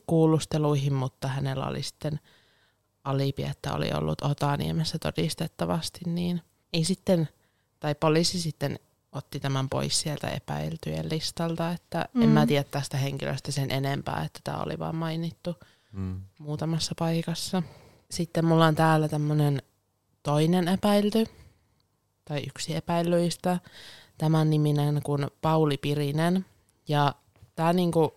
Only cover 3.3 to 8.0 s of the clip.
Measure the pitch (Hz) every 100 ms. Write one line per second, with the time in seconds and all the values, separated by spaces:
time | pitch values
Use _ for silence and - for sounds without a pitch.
3.3 | - 139 143 - - - - 156 156 147
4.3 | 147 143 143 156 165 160 160 160 - 165
5.3 | - 160 - 170 175 - - 170 170 175
6.3 | 175 - _ _ 170 160 185 - 180 160
7.3 | _ _ _ _ _ 151 147